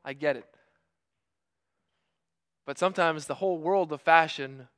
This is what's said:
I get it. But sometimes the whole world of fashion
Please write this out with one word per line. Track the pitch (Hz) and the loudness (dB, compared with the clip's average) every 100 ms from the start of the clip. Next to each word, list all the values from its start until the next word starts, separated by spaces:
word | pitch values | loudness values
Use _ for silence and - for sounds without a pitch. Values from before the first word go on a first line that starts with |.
I | 135 | -14
get | 139 147 123 | -4 -2 -2
it. | - _ _ _ _ _ _ _ _ _ _ _ _ _ _ _ _ _ _ _ _ _ - | -8 _ _ _ _ _ _ _ _ _ _ _ _ _ _ _ _ _ _ _ _ _ -12
But | 139 | -2
sometimes | 185 190 170 156 143 | -2 2 0 0 -8
the | 135 | -4
whole | 190 170 | -2 -2
world | 160 196 160 | 0 0 0
of | 147 | -2
fashion | 160 165 156 - 135 135 123 | 4 6 4 -4 -10 -12 -20